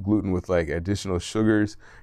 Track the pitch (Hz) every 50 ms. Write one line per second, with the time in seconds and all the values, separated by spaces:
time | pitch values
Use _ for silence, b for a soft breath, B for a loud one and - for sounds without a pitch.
0 | 95 101 107 104 92 98 90 90 - - 90 85 82 73 73 85 85 98 101 92
1 | - 98 92 87 - - - 110 110 110 110 107 107 107 - B B B B B